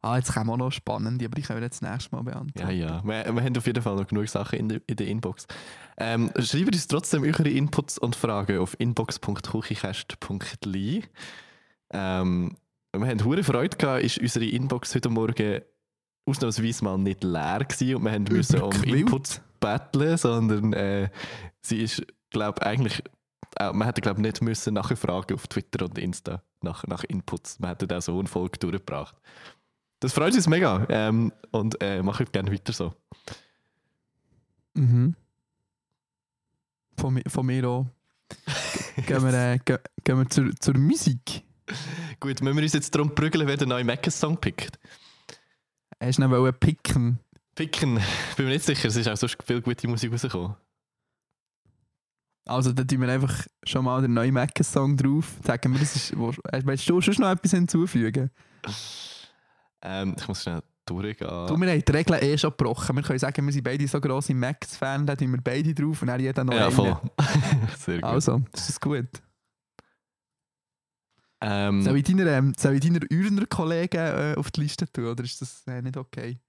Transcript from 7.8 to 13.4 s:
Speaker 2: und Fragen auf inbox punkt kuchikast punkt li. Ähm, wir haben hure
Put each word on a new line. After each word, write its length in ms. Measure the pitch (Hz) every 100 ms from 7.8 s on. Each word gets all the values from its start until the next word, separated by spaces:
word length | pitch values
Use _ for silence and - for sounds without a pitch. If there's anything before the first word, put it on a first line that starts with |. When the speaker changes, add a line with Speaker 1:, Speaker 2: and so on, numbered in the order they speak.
| 147 -
Speaker 2:
und 160 | 120
Fragen 440 | 117 117 104 95 98
auf 200 | 92 -
inbox 400 | 120 117 113 -
punkt 300 | - 101 -
kuchikast 680 | 110 - 110 98 95 - -
punkt 440 | - 98 - -
li. 400 | 104 95 98 175 - - - - - _ _ _ _
Ähm, 680 | 92 95 92 92 90 87 - _ _ _
wir 140 | 95 117
haben 180 | 113
hure 180 | 107 160